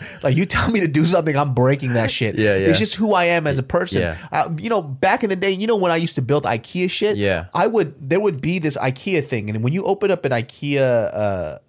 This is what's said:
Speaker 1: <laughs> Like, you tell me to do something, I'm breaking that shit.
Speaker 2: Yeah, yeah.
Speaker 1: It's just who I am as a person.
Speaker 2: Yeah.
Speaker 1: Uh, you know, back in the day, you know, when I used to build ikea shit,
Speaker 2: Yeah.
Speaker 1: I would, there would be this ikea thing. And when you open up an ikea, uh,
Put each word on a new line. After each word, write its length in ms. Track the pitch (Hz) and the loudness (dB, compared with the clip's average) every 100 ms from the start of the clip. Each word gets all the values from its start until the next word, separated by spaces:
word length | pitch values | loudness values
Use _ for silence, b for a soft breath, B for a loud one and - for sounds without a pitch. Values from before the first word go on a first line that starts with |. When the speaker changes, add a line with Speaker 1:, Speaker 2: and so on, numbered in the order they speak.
| - | -6
Speaker 1:
<laughs> 120 | - | -4
Like, 140 | 143 135 | 0 2
you 80 | |
tell 240 | 190 - - | 2 0 0
me 100 | 226 | 2
to 80 | 160 | 2
do 160 | 147 165 | 2 2
something, 280 | 180 160 | 2 2
I'm 200 | 139 143 | 0 0
breaking 400 | 123 127 143 131 | 2 2 2 0
that 160 | 120 110 | 0 0
shit. 240 | - 110 | 0 -2
Speaker 2:
Yeah, 220 | 101 107 98 | 2 2 4
yeah. 100 | 95 | 4
Speaker 1:
It's 120 | - | 2
just 180 | 214 185 | 2 0
who 180 | 214 | 2
I 120 | 190 175 | 2 2
am 200 | 170 156 | 2 0
as 100 | 135 | -2
a 40 | |
person. 400 | 131 175 180 165 | -2 -2 0 0
Speaker 2:
Yeah. 160 | 87 80 156 | -2 -4 -4
Speaker 1:
Uh, 200 | 156 160 156 | -2 -2 -4
you 100 | 214 | -2
know, 140 | 220 | -2
back 400 | 151 131 190 247 | -2 -2 0 2
in 60 | 214 | 0
the 60 | 185 | 0
day, 160 | 196 | 0
you 140 | 190 220 | 0 0
know, 100 | 220 | 2
when 140 | 180 | 2
I 40 | 165 | 0
used 200 | 165 - | 0 -2
to 60 | |
build 220 | 120 143 | 0 0
ikea 460 | 95 113 - 180 180 | 0 -2 -4 -4 -2
shit, 260 | - 208 202 | 0 -2 0
Speaker 2:
Yeah. 300 | 101 87 92 | 0 0 -2
Speaker 1:
I 140 | 156 190 | 0 0
would, 260 | 220 147 - 135 | 0 -2 -4 -2
there 100 | 175 | 0
would 220 | 208 139 | 0 -2
be 160 | 143 180 | -2 -2
this 180 | 160 131 | -2 -2
ikea 480 | 131 127 - 175 | -2 -4 -2 -2
thing. 240 | 135 117 104 | -2 -4 -4
And 140 | 110 | -2
when 80 | 123 | -2
you 120 | 170 | 0
open 260 | 190 196 196 | -2 0 0
up 160 | 185 135 | 0 0
an 60 | |
ikea, 840 | 120 117 - 143 143 131 120 107 | -2 -4 -8 -2 0 2 2 0
uh, 440 | 98 104 95 78 - | -2 -2 -2 -6 -10